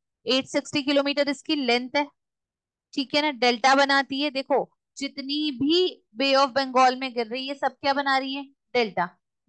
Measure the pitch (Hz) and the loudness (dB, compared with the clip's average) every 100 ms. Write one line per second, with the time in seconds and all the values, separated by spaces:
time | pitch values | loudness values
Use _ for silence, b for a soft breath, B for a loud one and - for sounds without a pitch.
0 | _ _ - 262 - 285 277 294 269 277 | _ _ -2 -2 0 -4 -2 -4 0 0
1 | 277 277 277 277 - 302 254 240 254 285 | 0 0 -2 -4 -4 -2 0 0 0 -2
2 | 285 _ _ _ _ _ _ _ _ - | -4 _ _ _ _ _ _ _ _ -8
3 | 254 294 302 247 247 240 262 277 277 277 | -2 0 0 2 0 4 4 4 4 2
4 | 269 269 294 262 269 262 - _ _ - | 0 -4 -4 -4 -2 -2 -2 _ _ -12
5 | 277 277 269 294 302 240 277 349 359 - | -12 -10 -6 -4 -4 -2 0 2 2 -2
6 | _ 214 269 269 277 240 269 254 254 254 | _ -4 2 2 2 0 0 4 4 2
7 | 262 240 220 247 262 277 269 - 277 277 | -4 -6 -6 -6 -8 -4 -4 -2 -2 0
8 | 277 269 269 269 277 _ _ 247 220 180 | 2 0 0 -6 -10 _ _ -2 0 -2
9 | 175 - _ _ | -4 -6 _ _